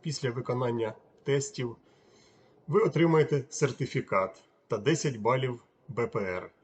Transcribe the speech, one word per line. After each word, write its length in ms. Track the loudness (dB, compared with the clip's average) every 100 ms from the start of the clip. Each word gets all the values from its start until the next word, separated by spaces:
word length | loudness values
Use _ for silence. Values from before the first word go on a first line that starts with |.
Після 280 | -6 -4 -4
виконання 640 | -4 -4 -2 0 -2 -4 -6 _ _
тестів 520 | -2 -2 -2 -6 -8 -8 _ _ _ _ _ _ _ _ 0
ви 140 | 2
отримаєте 640 | 2 4 4 6 4 2 -2
сертифікат 920 | -2 -2 0 -4 -4 0 0 0 -4 _ _ _
та 100 | -2
десять 380 | 2 2 0 0
балів 440 | 0 2 0 -6 _ _ -10
Б 180 | -4 -2
П 140 | -2
Р. 300 | -4 -4 -8 _